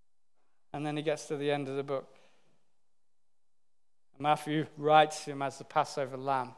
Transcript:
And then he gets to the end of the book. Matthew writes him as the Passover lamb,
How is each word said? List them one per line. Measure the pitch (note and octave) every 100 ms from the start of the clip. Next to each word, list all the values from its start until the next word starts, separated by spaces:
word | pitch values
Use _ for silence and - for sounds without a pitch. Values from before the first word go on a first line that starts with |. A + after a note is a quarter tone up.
| - - - - - - -
And | D3
then | D3+ D3+
he |
gets | D3+ D3+ -
to | D3
the | C#3+
end | C#3+ C3+
of | C#3
the |
book. | C#3 C3+ - - - - - - - - - - - - - - - - - - - - - -
Matthew | C#3+ D3+ - D3+ C#3+ -
writes | D3 D#3 D#3 - -
him | C#3
as | C#3 -
the |
Passover | - D#3 C#3+ - C3 C3
lamb, | C3+ C3+ B2